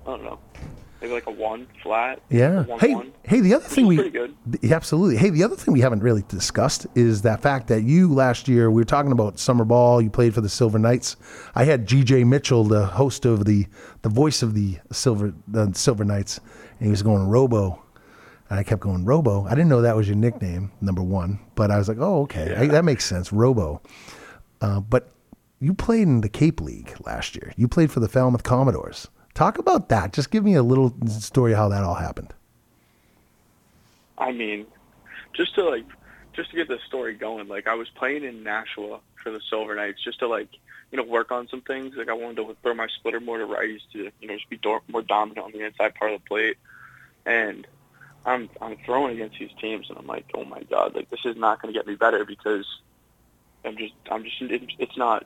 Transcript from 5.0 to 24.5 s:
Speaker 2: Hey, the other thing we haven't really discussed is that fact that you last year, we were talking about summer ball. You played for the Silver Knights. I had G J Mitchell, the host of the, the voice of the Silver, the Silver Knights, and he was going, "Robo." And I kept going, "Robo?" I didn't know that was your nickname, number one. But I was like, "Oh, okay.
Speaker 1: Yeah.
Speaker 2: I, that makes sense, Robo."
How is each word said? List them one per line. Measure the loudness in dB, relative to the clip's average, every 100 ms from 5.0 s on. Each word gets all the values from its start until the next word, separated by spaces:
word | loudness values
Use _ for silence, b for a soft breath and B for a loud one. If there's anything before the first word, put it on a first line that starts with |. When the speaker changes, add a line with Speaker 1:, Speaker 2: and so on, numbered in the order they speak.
| 2 4
Speaker 2:
Hey, | 4
the | 4 0
other | 0
thing | 2
we | 4
haven't | 4 2
really | 2 2 -2
discussed | -6 -4 0 0 -2 -2 2
is | 4 4
that | 0 2
fact | 0 0 0
that | 0
you | 4 6 6
last | 4 2 2 2
year, | 4 6
we | 4
were | 4
talking | 2 2
about | 2 0 -2
summer | 0 2
ball. | 4 6 6 6
You | 4
played | 4 2
for | 2
the | -2
Silver | 2 2 4
Knights. | 4 2 -2 -10 B B B 2
I |
had | 4 2 4
G | 4
J | 6 6 6
Mitchell, | 4 4 4 4
the | 4 2
host | 2 0 2 2
of | 2 4
the, | 2 2 B B B
the | -2
voice | 2 2 2
of | -2
the | 0 -2 -4 -10
Silver, | -2 0 0 -2 -6 -6
the | 0 0
Silver | 0 0 0
Knights, | 0 -2 -4 -10 -14 B B B
and | 0
he |
was | 2
going, | 2 2 4
"Robo." | 4 4 2 0 -4 b b b b b b b
And | -4
I |
kept | -2 -2
going, | -2 -2 2
"Robo?" | 2 2 0 0
I |
didn't | 2 4
know | 6
that | 4 4
was | 2
your | 2
nickname, | 2 0 -4 -4 -8 -4
number | -4 -2
one. | -2 -2 -2 -6 -6 -2
But | 2
I | 2
was | 0
like, | 0
"Oh, | 0 0
okay. | -2 -4 -4
Speaker 1:
Yeah. | 0
Speaker 2:
I, | 4
that | 4
makes | 4 2 -2
sense, | -4 -2
Robo." | 2 4 2 -2 -6 -14 B B B B B -20